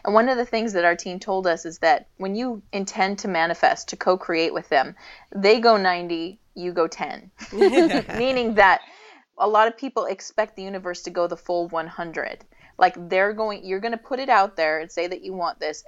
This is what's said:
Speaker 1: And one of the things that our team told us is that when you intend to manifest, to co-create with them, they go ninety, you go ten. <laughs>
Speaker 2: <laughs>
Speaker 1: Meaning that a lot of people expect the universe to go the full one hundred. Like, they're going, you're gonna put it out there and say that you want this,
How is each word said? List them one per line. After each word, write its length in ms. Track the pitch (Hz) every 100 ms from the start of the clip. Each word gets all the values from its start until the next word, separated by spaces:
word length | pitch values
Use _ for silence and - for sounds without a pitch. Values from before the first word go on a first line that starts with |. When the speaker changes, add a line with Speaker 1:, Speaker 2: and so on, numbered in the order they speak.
Speaker 1:
And 80 | -
one 160 | 214 247
of 80 | 247
the 80 |
things 280 | 240 226 226
that 120 | 190
our 100 | 170
team 240 | 175 190 180
told 260 | - 190 180
us 180 | 165
is 140 | 165 165
that 280 | 165 143 - -
when 180 | 190
you 260 | 208 254 220 -
intend 480 | 202 196 226 196 202
to 80 | 202
manifest, 640 | 170 170 170 156 - -
to 80 | -
co-create 560 | - 190 - 165 165
with 160 | 165 -
them, 260 | 143 147 - - - _
they 240 | 202 196 233
go 160 | 233
ninety, 640 | 214 185 175 175 170 170 208 _
you 160 | - 180
go 160 | 175 160
ten. 440 | - 151 - 190
<laughs> 100 | -
Speaker 2:
<laughs> 60 | 220
Speaker 1:
Meaning 1040 | 202 381 269 330 269 - 220 254 254 233
that 260 | 208 190 165 - - - - _ -
a 100 | 214
lot 200 | 214 226
of 80 | 233
people 280 | 269 226
expect 500 | 170 190 - - 214
the 80 | -
universe 380 | 190 190 185 175
to 60 | 180
go 180 | 175 170
the 80 | 170
full 300 | - 175 170
one 180 | 165 165
hundred. 580 | - 170 160 - - _ _ _ -
Like, 320 | 185 175 170
they're 240 | 185 202
going, 320 | 214 220 202
you're 160 | 185 190
gonna 160 | 226 226
put 220 | - 262
it 100 | 269
out 260 | 214 202
there 240 | - 160 156
and 100 | 170
say 180 | - 175
that 140 | 180
you 120 | 190
want 260 | 185 170 -
this, 240 | 151 147